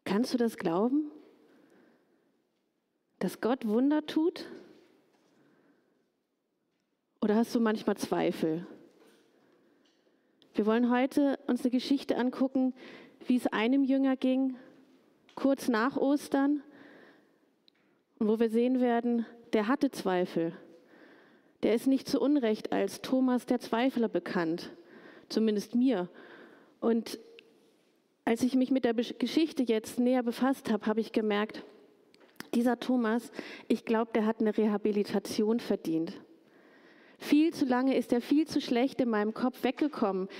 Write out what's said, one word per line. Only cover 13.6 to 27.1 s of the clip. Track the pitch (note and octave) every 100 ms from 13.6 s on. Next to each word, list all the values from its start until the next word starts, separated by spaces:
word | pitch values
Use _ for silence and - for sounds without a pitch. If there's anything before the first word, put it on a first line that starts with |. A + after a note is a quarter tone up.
| A3 C#4
Jünger | C4+ C4+ C4+ C4
ging, | B3+ C4 C4+ B3+ - - - _ _ _ _ -
kurz | C4+ C4+ -
nach | A3 A#3+ -
Ostern, | C4+ C#4+ - C#4 C#4 D4 - - - - - - _ _ _ _ _ _ _ _ _ _
und | G#3+
wo | A3
wir | A3+
sehen | A3 B3 B3+
werden, | B3 A#3 A#3+ A#3+ A3+ - -
der | A3 G#3
hatte | C#4+ C#4
Zweifel. | - F#3+ F3+ F3+ - E3 - - - - - - - - _ _ _
Der | A3+ A#3
ist | C4+
nicht | C4+ -
zu | C#4
Unrecht | C4+ D4 A3+ G#3+ -
als | F#3+ G3 -
Thomas | - C4 B3+ B3 -
der | B3
Zweifler | - A3+ C4 B3 A3+
bekannt, | F3+ F3 F#3 E3 E3+ - - - - - - -
zumindest | - A3 G#3 G3+ A#3+
mir. | B3+ G#3 F3+ - - - - - - _
Und | A#3 A3+ A3